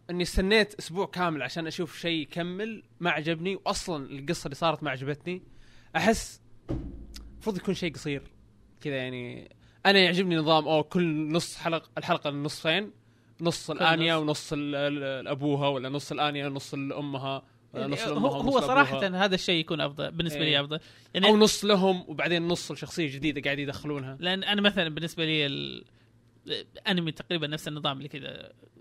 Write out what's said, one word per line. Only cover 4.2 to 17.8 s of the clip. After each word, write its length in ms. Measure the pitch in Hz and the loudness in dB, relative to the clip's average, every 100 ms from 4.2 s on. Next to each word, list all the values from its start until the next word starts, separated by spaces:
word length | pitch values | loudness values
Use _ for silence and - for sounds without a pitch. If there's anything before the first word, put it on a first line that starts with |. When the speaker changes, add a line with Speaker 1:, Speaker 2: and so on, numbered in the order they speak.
| 143 165 | -6 -6
Speaker 1:
اللي 100 | 151 | -6
صارت 280 | 135 165 151 | -2 0 0
ما 80 | 151 | -2
عجبتني. 520 | 127 135 143 175 180 - - - - - 160 | -4 -4 -6 -6 -8 -10 -20 -20 -20 -4 2
أحس 460 | 190 226 - - - - - - - - - - - | 4 4 0 -14 -20 -14 -6 -6 -6 -12 -14 -16 -16
المفروض 240 | - 220 185 | -8 -6 -4
يكون 180 | - | -2
شيء 200 | 180 175 | -2 -2
قصير 280 | - 151 139 - - - - - - | -4 -6 -6 -8 -20 -20 -20 -20 -10
كذا، 160 | 151 135 | -4 -4
يعني. 600 | 127 127 123 123 - - - - 190 | -4 -6 -8 -12 -16 -20 -20 0 6
أنا 120 | 196 | 8
يعجبني 380 | 180 175 185 165 | 8 6 4 4
نظام، 320 | 151 160 151 | 6 6 6
أو 140 | 156 | 2
كل 500 | 147 185 175 151 156 | 2 2 2 2 0
نص 240 | 165 - - | 0 -2 -4
حلقة، 340 | 170 160 - 156 | -2 -2 -4 -4
الحلقة 320 | 160 160 147 | 0 0 0
نصفين، 600 | 143 147 - 160 175 208 - _ _ _ - | -4 -4 -2 0 0 -2 -10 _ _ _ -4
نص 300 | 165 - - | -2 -2 -4
Speaker 2:
كل 60 | 147 | 2
Speaker 1:
الآنيا 380 | 165 165 165 | 4 4 4
Speaker 2:
نص. 80 | 160 | 2
Speaker 1:
ونص 300 | 151 151 - | 0 -2 -4
ال-، 220 | 147 143 | -4 -2
ال-، 280 | 143 143 147 135 131 | -2 -2 -2 -4 -6
الأبوها، 480 | 98 139 147 143 143 | -4 -2 2 2 2
ولا 200 | 135 131 | 0 -2
نص 240 | 139 - | -4 -4
الآنيا 340 | 127 147 143 143 | -2 0 0 -4
ونص 280 | 139 - | -6 -6
الأمها، 680 | 139 139 139 143 135 135 135 - _ _ | -6 -4 -4 -6 -4 -4 -6 -10 _ _
ولا 140 | 135 | -6